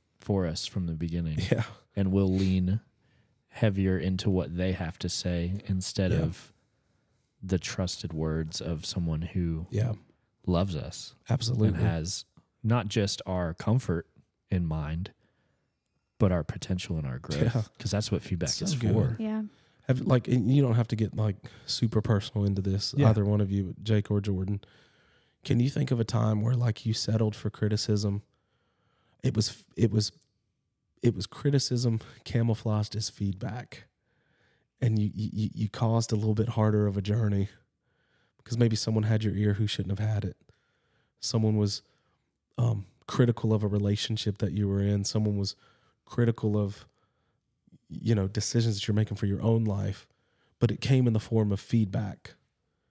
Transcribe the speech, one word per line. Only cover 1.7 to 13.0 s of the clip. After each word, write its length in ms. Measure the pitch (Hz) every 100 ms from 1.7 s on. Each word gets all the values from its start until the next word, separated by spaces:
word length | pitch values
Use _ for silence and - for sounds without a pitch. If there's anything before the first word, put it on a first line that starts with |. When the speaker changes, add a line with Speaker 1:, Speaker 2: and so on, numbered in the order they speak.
| - _ 101
Speaker 1:
And 160 | 95
we'll 200 | 98 95
lean 480 | 95 95 92 92 104 - _ _ _ _ _ _
heavier 480 | - 110 98 95 92
into 320 | 92 92 104
what 280 | 92 80 87
they 160 | 92
have 260 | 92 82 -
to 80 | 87
say 520 | - 90 87 87 98 -
instead 440 | 92 - - 92
Speaker 2:
Yeah. 80 | 85
Speaker 1:
of 320 | 80 - - _ _ _ _ _ _ _ _ _
the 160 | 95 92
trusted 520 | - - 92 - 82
words 480 | 80 78 80 80 -
of 260 | - 78 -
someone 360 | 95 82 78
who 460 | 87 95 85 80 85
Speaker 2:
Yeah. 240 | 104 117 107 - _ _ _ -
Speaker 1:
loves 300 | 87 98 76
us 400 | 67 - - - -
Speaker 2:
Absolutely. 400 | - 113 120 107
Speaker 1:
and 80 | 85
has 480 | 110 82 85 - - - _ _
not 240 | 110 120 104
just 320 | 110